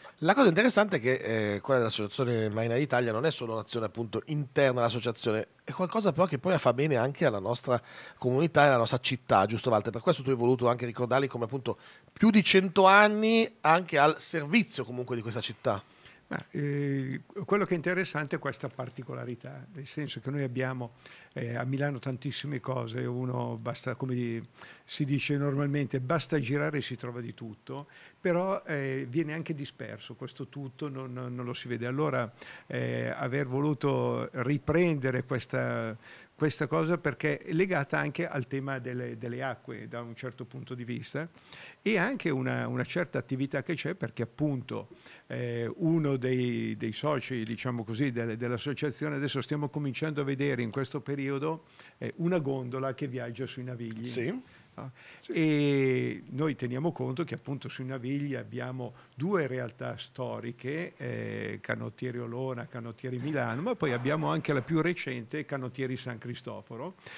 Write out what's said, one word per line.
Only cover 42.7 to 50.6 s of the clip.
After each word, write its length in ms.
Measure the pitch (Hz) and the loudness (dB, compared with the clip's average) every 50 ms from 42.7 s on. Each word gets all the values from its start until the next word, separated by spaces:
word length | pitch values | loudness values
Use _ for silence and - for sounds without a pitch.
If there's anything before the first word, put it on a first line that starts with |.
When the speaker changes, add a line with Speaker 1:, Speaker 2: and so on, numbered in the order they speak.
| 123 127 123 | -2 -2 -4
Speaker 2:
certa 320 | - - 180 180 - - 131 | -2 -2 -4 -4 -2 -2 -6
attività 440 | - - 135 131 139 135 - 143 | -4 -2 -2 -2 -2 -2 -2 -4
che 140 | 123 - 170 | -4 -4 -6
c'è 180 | 135 - 185 - | -4 -4 -6 -4
perché 280 | - - 110 - - 117 | -4 -6 -6 -4 -4 -6
appunto, 640 | - - - 151 151 139 127 117 - 113 107 101 - - - - - - - - - | -6 -2 -2 0 0 0 -2 -4 -6 -8 -8 -8 -10 -18 -20 -20 -20 -20 -20 -12 -10
eh, 420 | 127 123 123 120 117 117 117 113 - - | -6 -6 -4 -4 -4 -4 -4 -4 -4 0
uno 380 | 165 160 165 165 151 143 139 | 0 2 2 4 4 2 0
dei, 640 | 131 123 127 127 127 123 123 120 113 113 113 107 104 | 2 2 2 2 2 2 0 0 0 -2 -4 -4 -4
dei 160 | 120 113 107 | -4 -6 -4
soci, 500 | - - 151 151 131 - - 131 120 110 | -2 -2 0 0 0 -2 -4 -4 -4 -4
diciamo 400 | 110 117 - - 127 120 120 110 | -4 -6 -6 -4 -4 -4 -4 -4
così, 300 | 113 113 107 143 139 120 | -6 -2 0 0 0 0
delle, 240 | 117 117 117 110 113 | -2 -2 -4 -4 -4
dell'associazione, 800 | 123 120 123 117 - 147 135 - 151 147 - - 151 151 147 139 | -2 -4 -4 -4 -4 -6 -4 -4 -4 -4 -4 -4 -6 -4 -4 -2
adesso 240 | 143 139 - 139 | -4 -2 -2 -2
stiamo 260 | 120 - 151 151 147 139 | -4 -2 -4 -4 -4 -4
cominciando 540 | - 151 147 139 117 - 156 156 143 147 | -4 -4 -4 -4 -4 -2 -4 -4 -2 -2
a 20 | 143 | -2
vedere 380 | 135 139 127 139 143 135 120 | -2 0 0 0 0 0 0